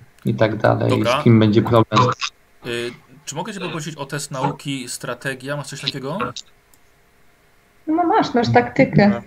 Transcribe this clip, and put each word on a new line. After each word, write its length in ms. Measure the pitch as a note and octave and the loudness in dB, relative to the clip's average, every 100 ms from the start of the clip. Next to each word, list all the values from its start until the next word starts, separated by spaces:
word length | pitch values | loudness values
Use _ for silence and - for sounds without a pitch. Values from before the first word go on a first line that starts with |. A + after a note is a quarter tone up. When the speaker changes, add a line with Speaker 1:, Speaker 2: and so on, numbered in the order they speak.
| - _ B2+ | -18 _ -6
Speaker 1:
i 100 | A#2+ | 0
tak 220 | A2 G#2+ | 0 2
dalej, 320 | A#2 A2+ A2+ | 0 2 0
Speaker 2:
Dobra. 320 | A2 A2 C3 | 0 0 2
Speaker 1:
z 20 | |
kim 160 | B2+ A2+ | 6 6
będzie 220 | A2 G#2+ | 6 4
problem. 420 | G#2 A#2 A2 G#2+ G#2+ - - - _ _ B2+ | 4 2 4 2 2 0 -8 -12 _ _ -8
Speaker 2:
Y, 260 | A#2 A#2+ B2 _ - - | -6 -8 -10 _ -20 -14
czy 100 | C#3 | -10
mogę 180 | F3+ | -10
cię 60 | G3 | -8
poprosić 360 | F3+ D#3 D3+ D3 | -8 -8 -10 -10
o 100 | C#3 | -8
test 260 | C#3+ - | -8 -8
nauki 580 | C3+ C#3+ C#3+ D3 C#3 A#2+ | -4 -4 -4 -8 -8 -8
strategia? 680 | - - A#2+ C#3 C3 C3 D3 | -10 -10 -8 -8 -8 -8 -8
Masz 100 | C#3 | -8
coś 140 | - | -8
takiego? 360 | - C#3 C3 F3+ - - - _ _ _ _ _ _ _ _ _ _ _ _ _ - | -8 -6 -8 -6 -8 -10 -20 _ _ _ _ _ _ _ _ _ _ _ _ _ -4
Speaker 3:
No 160 | D#4 | 0
masz, 300 | E4+ G4+ D4 | 2 2 2
masz 180 | A#3+ A3+ | 0 4
taktykę. 680 | A#3+ A#3+ - G3+ D3+ G3+ A#2+ | 2 2 2 2 4 4 2